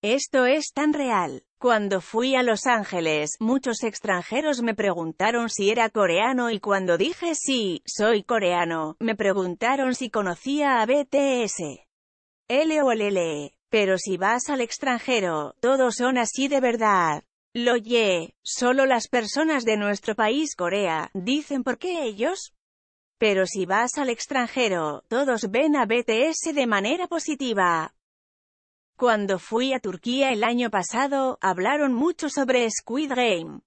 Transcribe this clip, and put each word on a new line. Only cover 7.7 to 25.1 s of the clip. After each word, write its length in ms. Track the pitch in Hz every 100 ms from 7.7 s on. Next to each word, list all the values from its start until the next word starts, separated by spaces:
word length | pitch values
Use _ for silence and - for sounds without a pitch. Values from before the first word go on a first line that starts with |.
| 170
soy 380 | - - 214 226
coreano, 760 | - 233 190 175 170 165 156 156
me 160 | 226
preguntaron 800 | 214 196 196 185 175 226 277 262
si 140 | 247 247
conocía 720 | 220 196 175 - 285 285 247
a 60 | 220
B 180 | 285
T 400 | 285 277 277 254
S". 420 | 214 - 160 131 _ _ _ _ _ _ _
L 340 | 254 320 311
O 100 | 277
L 140 | 226 208
L, 480 | 190 165 147 143 _ _
pero 300 | 220 196 190
si 180 | 202 185
vas 320 | 190 240 -
al 140 | 277
extranjero, 920 | 233 - 277 240 - 240 185 160 147 -
todos 360 | 233 269 254 -
son 200 | 247 254
así 320 | 226 - 269
de 120 | 285
verdad. 640 | 254 233 220 196 165 151 - _ _
Lo 220 | - 240 240
ye, 580 | 220 240 220 180 165 _
solo 440 | - - 247 262 269
las 220 | 247 -
personas 580 | 247 214 - 320 294 226
de 100 | 214
nuestro 380 | 208 202 -
país 420 | 214 220 262 311 -
Corea, 540 | 175 196 196 160 165
dicen 500 | 196 180 277 294 277
por 140 | 247 240
qué 260 | 359 349
ellos. 520 | 262 202 254 381 - _ _ _ _ _ _ _
Pero 260 | 220 190
si 220 | 190 196 185
vas 320 | 196 247 294
al 100 | 262
extranjero, 960 | 233 - 269 240 - 240 180 156 147
todos 420 | _